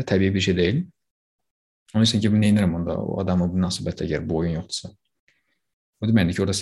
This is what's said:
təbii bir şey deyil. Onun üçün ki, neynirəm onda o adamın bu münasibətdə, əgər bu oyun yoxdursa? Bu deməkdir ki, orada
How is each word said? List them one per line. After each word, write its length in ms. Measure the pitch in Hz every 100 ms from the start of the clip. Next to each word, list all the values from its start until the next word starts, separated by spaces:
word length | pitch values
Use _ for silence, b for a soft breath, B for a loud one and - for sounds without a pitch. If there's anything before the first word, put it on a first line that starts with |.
| 131
təbii 240 | 95 98
bir 120 | 95 95
şey 120 | 90
deyil. 180 | 87 139 185 _ _ _ _ _ _ _ _ _ _
Onun 120 | 110 110
üçün 160 | 113
ki, 80 | 107
neynirəm 480 | 107 104 104 92 85
onda 200 | 85 -
o 160 | - 95
adamın 280 | 87 90 87
bu 80 | 92
münasibətdə, 480 | 90 - - - 85
əgər 200 | 78 80
bu 140 | 80
oyun 180 | 85 80
yoxdursa? 340 | - - - - _ _ _ _ _ _ _ _ _ -
Bu 120 | 110
deməkdir 280 | 113 87 90
ki, 40 | 95
orada 80 | 95